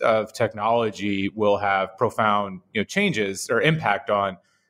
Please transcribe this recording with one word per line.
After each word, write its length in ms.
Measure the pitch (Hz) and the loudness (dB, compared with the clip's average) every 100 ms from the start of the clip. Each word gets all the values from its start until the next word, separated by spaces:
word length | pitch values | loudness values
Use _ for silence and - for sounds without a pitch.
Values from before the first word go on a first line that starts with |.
of 320 | 120 110 107 | 2 2 0
technology 960 | - 110 104 107 117 110 90 101 98 98 | -2 -2 -2 0 0 0 -2 -2 -2 -2
will 260 | 107 104 98 | 0 2 2
have 420 | 101 98 92 - | 2 0 -2 -2
profound, 600 | 110 - 107 104 98 92 - | -2 2 2 2 -2 -10 -8
you 80 | 107 | -6
know, 40 | 98 | -4
changes 640 | 196 202 110 101 95 - | -2 0 0 -2 -4 -2
or 120 | 117 | 0
impact 480 | 147 160 113 98 - | 2 2 0 0 0
on 280 | 101 98 92 _ _ _ | 0 0 -4 _ _ _